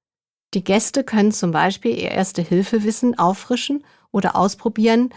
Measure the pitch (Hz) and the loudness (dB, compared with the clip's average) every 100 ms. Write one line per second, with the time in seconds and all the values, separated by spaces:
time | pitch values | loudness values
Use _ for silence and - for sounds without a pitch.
0 | _ _ _ _ _ 196 185 196 - - | _ _ _ _ _ -4 0 2 2 -2
1 | 269 214 208 208 180 156 170 190 - - | 0 2 2 2 0 2 0 0 -2 -2
2 | - - 185 - 170 180 196 226 208 220 | -2 -2 -2 -4 0 0 0 0 0 0
3 | 247 240 175 196 - 247 - 285 - _ | 0 2 0 0 -2 -4 -2 -6 -8 _
4 | _ 202 190 - 185 - 240 220 220 226 | _ -2 0 0 0 -2 -6 0 2 4
5 | 247 | 0